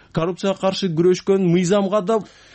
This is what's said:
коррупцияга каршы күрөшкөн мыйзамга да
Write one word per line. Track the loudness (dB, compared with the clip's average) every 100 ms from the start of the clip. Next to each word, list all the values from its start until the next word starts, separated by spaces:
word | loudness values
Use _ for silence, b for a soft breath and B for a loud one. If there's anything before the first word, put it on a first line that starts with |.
| B
коррупцияга | -6 -4 -4 -4 -2
каршы | -4 -2 -2
күрөшкөн | 0 2 2 2 2 2
мыйзамга | 2 2 0 0 -2
да | 0 -2 -4 B B